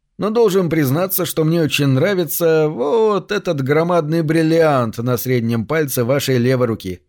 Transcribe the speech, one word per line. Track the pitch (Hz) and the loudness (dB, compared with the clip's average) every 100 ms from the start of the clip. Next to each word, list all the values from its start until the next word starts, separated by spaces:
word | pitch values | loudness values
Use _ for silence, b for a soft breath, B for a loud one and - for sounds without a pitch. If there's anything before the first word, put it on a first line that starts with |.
| _ - | _ -8
"Но | 196 | -2
должен | 226 220 190 170 | 2 2 2 0
признаться, | 160 135 147 190 - 170 | 0 0 0 -2 -4 -4
что | - 156 | -2 0
мне | 170 | 2
очень | 151 - 143 | 0 0 0
нравится | 131 180 190 165 - 165 156 151 | 2 0 0 -2 0 2 2 0
вот | 175 247 233 220 202 - | -2 -2 2 2 0 -2
этот | 208 185 151 | -4 -2 -2
громадный | 131 151 170 175 151 165 | 0 0 2 0 0 0
бриллиант | 151 156 160 160 160 135 117 113 | 0 0 2 4 4 2 -2 -4
на | 120 120 | -4 -2
среднем | 127 127 117 117 104 | 0 -2 0 -2 -2
пальце | 160 147 127 | -2 -2 -2
вашей | 120 139 - 127 | 0 0 0 0
левой | 120 131 123 | 2 2 0
руки. | 107 95 90 | -2 -6 -12